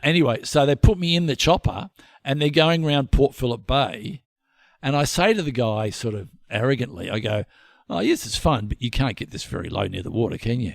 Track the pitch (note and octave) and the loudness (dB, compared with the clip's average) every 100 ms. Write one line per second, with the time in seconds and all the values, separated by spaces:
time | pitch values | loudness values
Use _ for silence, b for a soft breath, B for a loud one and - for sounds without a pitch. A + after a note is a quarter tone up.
0 | D3 E3+ C#3 A2+ - D3+ C#3 C#3+ - G3 | 2 4 4 2 0 2 4 6 4 4
1 | E3+ E3+ E3+ C3 - F3+ - F#2+ F#3+ _ | 2 2 0 0 2 2 0 -6 -12 _
2 | b b - C#3+ D3 D3 D#3+ E3+ D#3+ C#3+ | b b -4 0 2 4 4 4 2 0
3 | C3+ - C3+ - B2+ A#2 G#2 C3 B2 G#2+ | 2 4 4 2 -4 -4 -2 -2 -2 -4
4 | G#2+ C#3 _ _ b b b b C3+ C#3+ | -10 -12 _ _ b b b b -2 0
5 | C#3+ - F#3 A3 D3+ B2 A#2 G#2+ A2 - | 0 2 2 2 0 -2 0 0 -4 -4
6 | A#2 G#2 F#2+ - _ A2 B2 C#3 A#2 - | -6 -6 -10 -20 _ -2 0 0 -2 -6
7 | - G#2+ G#2+ G#2+ G#2 b b b _ E3 | -6 -4 -2 -4 -4 b b b _ -2
8 | G#3 E4+ A2+ - E3+ C3+ G#2 - A#2+ - | 0 0 -2 -2 0 0 -2 -4 -4 -2
9 | C3+ G2+ - E2 - - - F#2+ F#2+ F#2+ | -2 -2 -10 -10 -8 -8 -6 -4 -4 -4
10 | - A2 A2+ - A2 A#2+ A2 | -6 -2 -2 -2 -4 -2 -4